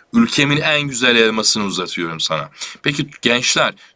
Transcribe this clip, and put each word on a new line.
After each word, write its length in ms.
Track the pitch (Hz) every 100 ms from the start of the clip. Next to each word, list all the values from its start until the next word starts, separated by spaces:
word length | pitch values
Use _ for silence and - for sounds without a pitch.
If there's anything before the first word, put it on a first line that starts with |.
| _
ülkemin 440 | 117 117 - 143 147
en 260 | 156 151
güzel 340 | 143 120 123 117
elmasını 480 | 113 110 107 110
uzatıyorum 560 | 101 90 90 90 85 82
sana. 300 | - 78 76 - - -
Peki 240 | 147 147 - -
gençler, 520 | 117 120 - 165 120 - -